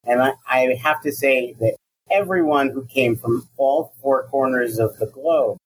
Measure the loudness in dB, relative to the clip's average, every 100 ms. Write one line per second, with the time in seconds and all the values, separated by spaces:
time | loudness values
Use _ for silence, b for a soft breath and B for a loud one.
0 | 0 2 2 -2 -2 0 0 0 -2 -2
1 | -4 -2 0 0 -2 -2 -2 -2 _ _
2 | _ -2 0 0 2 2 0 -4 -4 0
3 | 0 0 -2 -4 -4 -2 2 2 -2 -6
4 | 0 0 0 -2 0 0 -2 -2 -4 -2
5 | -8 -4 0 2 0 -4